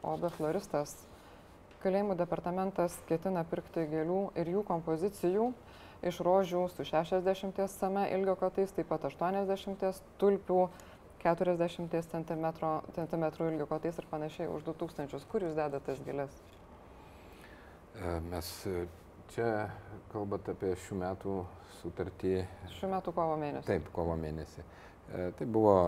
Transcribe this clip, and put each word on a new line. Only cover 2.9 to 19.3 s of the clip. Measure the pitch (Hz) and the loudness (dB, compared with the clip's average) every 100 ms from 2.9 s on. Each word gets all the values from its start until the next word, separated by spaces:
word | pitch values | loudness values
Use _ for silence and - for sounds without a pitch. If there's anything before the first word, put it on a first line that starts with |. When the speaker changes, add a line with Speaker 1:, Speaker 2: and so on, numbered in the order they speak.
| - - | 0 0
Speaker 1:
ketina | 165 190 185 165 | 0 2 0 0
pirkti | 170 - - 160 | -4 -4 -2 0
gėlių | 160 160 185 196 - | 0 2 2 0 -2
ir | 170 | 0
jų | 185 208 | 0 0
kompozicijų | 170 165 160 196 202 180 190 233 247 - - - - | -2 0 0 0 0 2 4 2 0 -10 -18 -18 -6
iš | 180 175 175 | -4 2 6
rožių | 190 190 175 180 | 6 6 2 0
su | - | -2
šešiasdešimties | 147 156 165 185 180 190 196 185 196 - | 0 2 4 4 4 2 0 -2 -2 0
cm | 190 196 202 190 | 0 2 2 2
ilgio | 190 185 | 2 2
kotais, | 185 190 190 | 2 2 0
taip | - 160 | 0 -2
pat | 156 143 | -2 -2
aštuoniasdešimties | 139 170 196 196 196 202 190 190 190 - - | 0 0 2 0 0 -2 -2 -2 -2 -10 2
tulpių, | 196 196 - 185 180 - - - - - | 4 4 4 4 4 2 -18 -20 -20 0
keturiasdešimties | 170 170 180 175 175 - 170 165 165 | 2 4 4 4 2 0 -2 -2 -2
centimetro | 165 160 160 160 160 160 156 - - | -4 -4 -2 -2 0 0 -2 -2 -6
centimetrų | 160 165 156 151 165 | -2 0 0 0 -2
ilgio | 160 147 | 0 -2
kotais | 156 165 170 | -2 -2 -4
ir | - | -6
panašiai | 156 156 160 165 | -6 -6 -4 -4
už | 160 151 | -4 -4
du | |
tūkstančius. | 160 165 - 143 139 - | -6 -6 -6 -6 -8 -4
Kur | 220 175 | -2 0
jūs | |
dedat | 156 151 139 139 | 0 0 -2 -4
tas | 135 | -4
gėles? | 143 139 139 - - - - - - - - - - - - - - - - | -4 -4 -4 -8 -20 -20 -20 -20 -20 -20 -20 -20 -20 -20 -18 -18 -20 -20 -18
Speaker 2:
E, | - 90 85 82 | -6 -2 -2 -2
mes, | 87 82 - 104 | -4 -6 -8 -4
e, | 90 85 - - - - | -4 -4 -8 -20 -20 -10